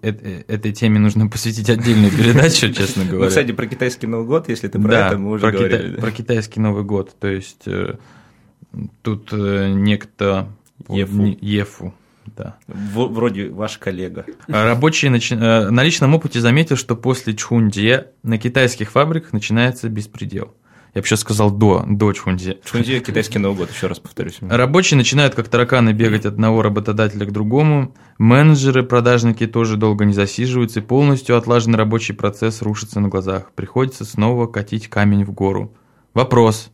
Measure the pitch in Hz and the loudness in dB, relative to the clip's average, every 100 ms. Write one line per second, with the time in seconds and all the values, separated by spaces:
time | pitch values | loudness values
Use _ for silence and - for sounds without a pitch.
0 | 110 104 104 92 - 107 107 101 113 107 | -6 -6 -10 -14 -8 -6 -4 -2 2 4
1 | 107 104 110 - 117 110 107 113 120 110 | 4 2 0 0 -6 -4 0 2 4 6
2 | 104 92 110 117 160 160 107 87 95 - | 4 4 4 6 6 4 0 0 -2 -2
3 | 92 92 95 95 131 101 113 123 127 - | -4 0 2 2 0 -4 -6 -4 -6 -4
4 | 113 113 117 156 156 113 98 98 104 113 | -6 -6 -2 -2 -2 -8 -6 -2 2 2
5 | 98 101 98 107 107 101 95 104 92 90 | 2 -2 -4 -2 0 0 0 0 -4 -6
6 | 113 107 110 117 107 - 107 101 101 101 | -6 -6 -4 -4 -4 -2 -2 -2 -4 -4
7 | 92 _ 101 95 95 - - 98 92 - | -6 _ -6 -6 -8 -16 -8 -6 -6 -10
8 | _ - _ _ _ _ - - - _ | _ -20 _ _ _ _ -18 -14 -14 _
9 | - 107 107 107 101 98 98 98 101 104 | -8 -8 -6 -6 -2 -2 -2 0 2 0
10 | - _ 101 95 95 104 _ _ - 98 | -4 _ -2 -2 -4 -14 _ _ -8 -4
11 | 98 101 101 92 104 104 101 - 90 - | -2 0 0 -2 -4 -2 -2 -8 -16 -16
12 | _ _ - 110 - - - 95 101 104 | _ _ -20 -16 -16 -16 -18 -12 -8 -2
13 | 127 113 117 98 101 90 107 - - 92 | -2 0 -2 -2 -8 -8 -10 -8 -8 -8
14 | 92 - - - - 107 110 120 151 160 | -8 -10 -16 -18 -4 0 2 2 2 2
15 | 143 120 - 117 113 113 101 117 147 - | 2 2 0 0 2 4 4 2 2 2
16 | 135 160 147 123 117 131 160 131 - 113 | 2 2 2 0 2 2 2 -2 -2 -4
17 | 127 127 - 107 - 120 110 101 107 131 | -2 -2 -4 -6 -2 2 2 2 2 2
18 | - _ 117 113 123 127 127 - 107 127 | -2 _ -4 -2 0 2 0 0 -2 0
19 | 151 160 160 104 - 110 120 123 117 107 | 2 -2 -4 -6 -2 0 0 -2 -8 -8
20 | 107 - 101 98 - _ _ _ _ - | -10 -12 -10 -10 -12 _ _ _ _ -8
21 | 98 110 - 107 104 101 104 90 85 101 | -2 -2 0 2 2 4 4 4 2 0
22 | 107 98 - 92 92 95 - 120 117 131 | 0 0 -4 -4 -4 -10 -6 -4 -2 -2
23 | 120 107 104 110 98 98 85 - 92 90 | -2 -4 -2 -2 -2 -2 -6 -6 -6 -6
24 | - - 90 - 92 117 127 160 185 143 | -14 -12 -12 -10 -4 0 2 2 4 2
25 | 120 135 139 - 113 120 120 131 113 107 | 4 2 2 0 -2 0 2 4 2 4
26 | 113 107 104 104 110 113 107 104 104 107 | 2 2 -2 0 2 2 2 0 -2 0
27 | 107 104 101 104 107 127 156 147 135 - | -2 -2 -6 -4 0 2 4 2 -2 -8
28 | _ _ 113 127 151 151 135 131 123 123 | _ _ 4 6 6 6 4 2 2 2
29 | 117 123 117 113 113 117 113 107 110 104 | 4 4 2 0 -2 -2 0 0 0 2
30 | 104 101 101 - 123 123 117 113 107 127 | 2 2 -2 -2 -2 0 -2 -4 -2 2
31 | 143 135 - 120 107 120 113 113 107 113 | 4 2 2 0 2 0 2 0 2 -2
32 | - - 104 101 110 110 107 104 104 104 | -4 -4 -4 -2 -6 -4 -6 -6 -6 -4
33 | 101 95 95 95 - - 98 - 131 131 | -2 -2 -4 -6 -8 -14 -6 -2 -4 -4
34 | 107 - 107 120 117 107 104 110 - - | -10 -2 0 0 -2 -4 -6 -8 -6 0
35 | 104 101 101 98 95 98 107 _ _ _ | 2 4 0 -2 -2 -2 -6 _ _ _
36 | _ - - 117 113 107 - | _ -2 2 4 4 2 -6